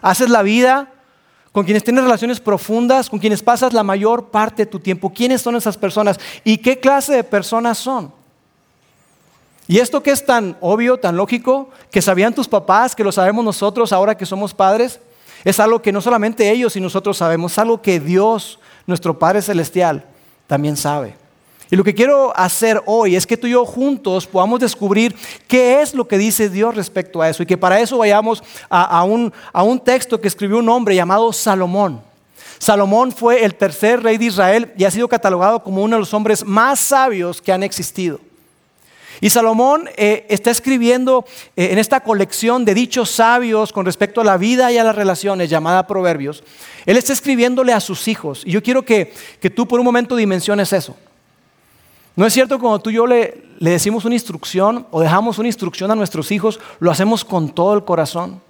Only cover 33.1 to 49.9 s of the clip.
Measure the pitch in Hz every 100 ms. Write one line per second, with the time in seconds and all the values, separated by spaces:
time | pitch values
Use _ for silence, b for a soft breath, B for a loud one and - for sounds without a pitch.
33.1 | - 233 247 214 - 190 143 214 247 226
34.1 | 220 233 190 185 220 233 190 190 196 240
35.1 | 240 196 180 190 226 190 190 214 226 190
36.1 | 214 214 208 208 208 254 277 - 277 262
37.1 | 196 175 - - 185 196 - - - 175
38.1 | 139 _ _ _ _ _ _ B B B
39.1 | B 208 240 226 220 262 302 349 - 208
40.1 | 214 - 202 233 233 269 262 233 247 254
41.1 | 254 - B B - 185 190 214 262 220
42.1 | 202 190 - 226 247 214 196 240 254 214
43.1 | - 226 247 240 214 214 202 185 - 202
44.1 | 233 214 185 214 254 247 240 226 208 196
45.1 | 175 196 185 165 160 160 185 185 196 180
46.1 | 156 139 151 B B B B - 240 247
47.1 | 269 277 247 247 254 247 220 - 170 220
48.1 | 220 151 131 - 202 220 254 254 165 -
49.1 | B B B 185 - 247 240 247